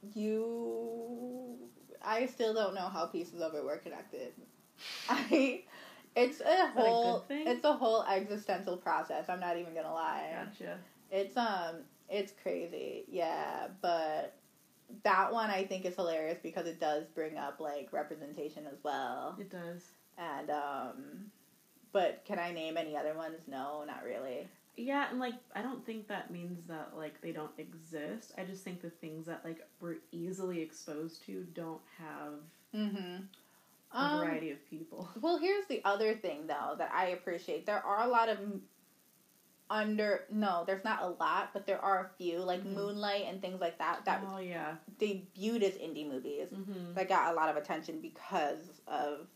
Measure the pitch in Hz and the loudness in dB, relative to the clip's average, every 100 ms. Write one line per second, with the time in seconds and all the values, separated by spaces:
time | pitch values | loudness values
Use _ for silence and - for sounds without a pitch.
0 | 202 214 214 220 226 233 233 226 233 233 | -10 -4 0 2 0 -2 -2 -2 -4 -6
1 | 233 240 247 247 254 240 240 - - - | -6 -8 -8 -8 -10 -12 -14 -18 -20 -10
2 | - 220 247 - 226 220 202 190 180 190 | 0 2 2 2 2 4 2 0 -2 0
3 | 170 165 170 170 160 156 135 156 170 143 | 0 0 -4 -2 -2 -2 -2 -4 -6 -12
4 | - 147 120 - - - _ - - - | -10 -8 -8 -10 -20 -20 _ -14 -10 -8
5 | - 285 254 330 269 - - - - - | 2 2 6 8 6 4 -8 -18 -18 -18
6 | - - 247 - - 349 359 233 226 233 | -2 4 4 6 6 8 8 8 8 8
7 | 233 185 - 285 311 240 302 262 247 220 | 6 4 0 -2 2 4 6 6 8 6
8 | - 196 202 208 - 190 196 180 180 156 | 6 2 2 -4 0 0 0 -2 2 2
9 | 165 147 165 180 175 170 170 165 156 165 | 2 -2 0 -2 0 0 -2 -4 -4 -2
10 | 160 147 156 165 170 208 175 180 180 - | -2 -2 -4 -6 -8 -8 -10 -10 -12 -20
11 | - 190 196 254 233 190 170 165 - _ | -2 0 0 2 2 2 -2 -6 -12 _
12 | - 202 202 - 190 175 170 131 135 - | -4 -2 -2 -4 -2 -2 -2 -6 -6 -6
13 | - 180 160 156 151 160 - 185 180 170 | -6 -2 0 0 -2 -4 -6 -2 2 2
14 | 156 156 - - _ _ _ _ _ 202 | 2 0 -2 -8 _ _ _ _ _ 0
15 | 208 190 196 233 214 196 190 185 185 180 | 4 6 6 4 2 2 0 0 -2 0
16 | 175 160 156 165 165 170 170 156 160 151 | 0 2 0 -2 -4 -4 -4 0 2 2
17 | 156 - 156 151 139 143 156 143 131 151 | -2 -4 -4 -2 -6 -4 -4 -4 -4 -2
18 | 151 151 143 151 151 151 151 135 147 139 | -2 -6 -10 -6 -6 -6 -12 -8 -4 -2
19 | 127 127 143 185 190 185 170 175 - - | -2 -2 -6 -6 -10 -8 -8 -10 -14 -20
20 | _ - 170 143 147 147 143 139 131 123 | _ -10 -6 -4 -2 -2 0 -4 -4 -8
21 | 143 156 208 - _ _ _ _ - 196 | -12 -12 -14 -18 _ _ _ _ 0 4
22 | 170 - - 196 175 170 160 160 160 147 | 4 2 -4 -2 -2 -2 -2 -2 -2 -2
23 | 147 160 160 160 - 135 139 151 147 - | -2 -2 -6 -8 -10 -6 -4 -6 -6 -8
24 | 113 104 131 127 185 - _ - 240 277 | -6 -4 -4 -6 -8 -16 _ -8 0 0
25 | 277 254 254 240 - - 247 262 - 220 | 0 0 -2 -6 -8 -6 -4 -6 -6 -8
26 | 202 196 - 175 175 175 165 160 147 151 | -4 -6 -6 -8 -8 -8 -8 -8 -8 -8
27 | 156 147 165 160 151 - 156 165 160 156 | -10 -8 -8 -6 -6 -8 -12 -14 -10 -6
28 | 151 220 - - 185 190 190 180 175 - | -6 -6 -10 -10 -8 -8 -8 -8 -10 -10
29 | 165 156 160 165 165 160 - _ 170 165 | -10 -8 -8 -8 -6 -10 -12 _ -8 -8
30 | - 170 170 190 185 175 156 - - 151 | -8 -6 -4 -2 -2 -2 -4 -6 -8 -6
31 | 165 - - 190 180 165 165 160 - - | -6 -8 -10 -8 -8 -8 -8 -8 -12 -16
32 | 160 147 151 147 160 - _ 214 208 190 | -12 -10 -10 -10 -14 -20 _ -2 0 0
33 | 180 180 190 - _ _ _ _ _ 233 | -4 -8 -10 -16 _ _ _ _ _ 0
34 | 285 302 302 160 160 143 - 156 160 - | 4 4 2 0 -2 -6 -10 -12 -10 -10
35 | 175 226 311 349 339 403 392 247 196 202 | -10 -2 2 4 4 2 2 0 2 4
36 | 214 220 185 147 156 147 131 147 165 170 | 4 2 -2 -4 -4 -2 -2 -2 0 2
37 | 185 180 - 170 - 160 160 208 - 202 | 2 0 -4 -6 -2 -4 0 -2 2 2
38 | 240 240 226 208 202 196 - _ _ _ | 4 6 6 2 -2 -6 -8 _ _ _
39 | _ _ _ _ _ _ _ 214 214 214 | _ _ _ _ _ _ _ 0 2 4
40 | 214 202 - 214 202 175 170 190 214 196 | 4 4 2 2 4 2 2 0 2 0
41 | 180 170 160 175 - 196 196 190 196 190 | 0 2 4 4 2 -4 0 2 4 4
42 | 185 - 180 170 185 180 196 190 202 208 | 2 -4 -2 0 0 0 0 -2 -2 -2
43 | 208 202 185 190 185 185 170 - 160 170 | 0 0 0 -4 -6 0 -2 0 0 0
44 | - 185 190 190 185 170 156 160 - - | 2 0 0 -6 -4 -4 -4 -6 -12 0
45 | 214 196 185 - 208 233 196 - - 147 | 0 0 -6 -2 0 4 4 2 -6 -4
46 | 151 131 127 143 165 196 190 185 175 175 | -4 -4 -4 -4 -4 -6 -6 -6 -4 -2
47 | - 185 151 165 156 151 147 160 156 156 | 4 6 6 4 4 2 0 -4 -4 -8
48 | 160 - - 190 147 156 175 - - 147 | -8 -12 -2 2 2 0 -8 -16 -4 -2
49 | 147 147 185 | 0 -2 -8